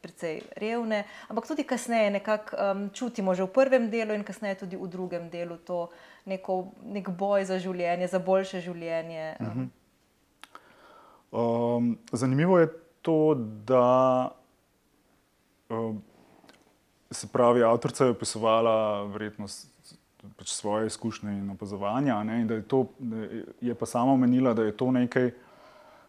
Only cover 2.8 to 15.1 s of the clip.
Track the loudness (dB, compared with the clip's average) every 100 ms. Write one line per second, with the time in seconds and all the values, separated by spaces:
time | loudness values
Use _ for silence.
2.8 | -4 -6 -8 -2 0 0 0 2 4 4
3.8 | 2 -2 -2 -4 -6 -8 -6 -6 -8 -10
4.8 | -10 -8 -6 -6 -8 -8 -8 -10 -8 -6
5.8 | -6 -10 -20 -20 -10 -8 -2 -4 -4 -12
6.8 | -10 -8 -6 -4 2 2 2 -2 -4 -2
7.8 | -2 0 0 -2 2 2 2 -6 -8 -8
8.8 | -6 -6 -6 -8 -8 -8 -8 -6 -8 _
9.8 | _ _ _ _ _ _ -20 -20 _ _
10.8 | -20 -20 -20 _ _ -2 0 2 2 2
11.8 | 0 -2 -4 -2 2 2 6 6 6 2
12.8 | -20 _ 0 4 4 2 -2 -8 2 4
13.8 | 6 6 6 4 0 -8 _ _ _ _
14.8 | _ _ _